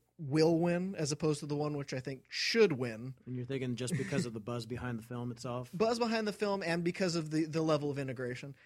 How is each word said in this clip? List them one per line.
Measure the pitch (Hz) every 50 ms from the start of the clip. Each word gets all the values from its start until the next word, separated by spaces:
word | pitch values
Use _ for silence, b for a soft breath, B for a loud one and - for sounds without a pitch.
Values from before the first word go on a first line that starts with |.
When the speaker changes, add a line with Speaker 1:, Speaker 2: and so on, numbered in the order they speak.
| _ _ _
Speaker 1:
will | - 156 131 147 156 156 170 170
win | 160 175 175 175 175 185 196 196
as | 156 156 135
opposed | 151 - 165 156 147 143
to | 160
the | 143 147
one | 143 151 147 151
which | 143 139 - 135
I | 127
think | 127 143 135 127 - -
should | - - - - - 226 214 175
win. | 143 117 127 120 113 113 123 131 127 - -
Speaker 2:
And | 127 127
you're | 123 120
thinking | 127 135 127 131 123 120
just | 110 127 123 175
because | 131 135 - 143 - 120
of | 120 107
the | 110
buzz | - 123 120 120 113
behind | 113 123 117 123 123 117
the | 113 117
film | - 123 120 120 123
itself? | 120 - - 127 120 127 123 - -
Speaker 1:
Buzz | 170 220 226 240 226
behind | 240 220 226 220 214
the | 208 -
film | - 214 202 196 196 165
and | 165 170 175 170
because | 175 175 - 190 175 165
of | 170 156 151
the, | 156 156 165
the | 156 147 160
level | 160 160 151 139 147 147
of | 135 139
integration. | 135 131 123 127 127 120 123 - 147 139 135 - -